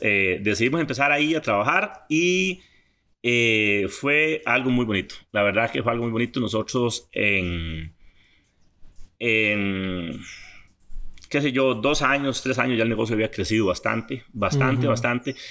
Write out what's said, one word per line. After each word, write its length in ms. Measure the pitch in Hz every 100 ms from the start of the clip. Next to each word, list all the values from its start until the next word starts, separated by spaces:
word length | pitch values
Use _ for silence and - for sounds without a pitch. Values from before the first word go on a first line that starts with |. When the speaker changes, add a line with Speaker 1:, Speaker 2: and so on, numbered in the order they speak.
Speaker 1:
eh, 340 | 107 101 95 90
decidimos 380 | 101 101 123 165
empezar 300 | 147 123 143
ahí 240 | 147 151
a 60 | 156
trabajar 640 | 120 101 117 180 202 - -
y, 520 | 156 175 185 185 185 - _ _ _ _ _
eh, 640 | 120 120 117 110 107 101 98
fue 540 | - 139 147 156 156 -
algo 240 | 123 127
muy 140 | 123
bonito. 320 | 113 98 - - -
La 100 | 104
verdad 280 | 101 98 117
que 100 | 139
fue 80 | 120
algo 120 | 117
muy 80 | 117
bonito. 260 | 113 120 135
Nosotros 680 | 107 107 107 123 120 - -
en, 840 | 98 104 98 90 85 82 80 80 - - - _ _ _ _ _ _ - - - _
en, 1000 | 120 110 107 104 98 95 95 90 85 - - - - - - _ - - - - -
qué 120 | 143
sé 120 | 143
yo, 220 | 131 131
dos 280 | 113 131 147
años, 400 | 135 143 139 123
tres 160 | 131 127
años 180 | 123 117
ya 60 |
el 40 | 113
negocio 260 | 110 113
había 160 | 110 110
crecido 360 | - 90 110 98
bastante, 580 | 87 110 113 113 135 -
bastante, 500 | 110 107 143 131 123
Speaker 2:
Ujú. 80 | 139
Speaker 1:
bastante. 440 | 120 120 120 - - -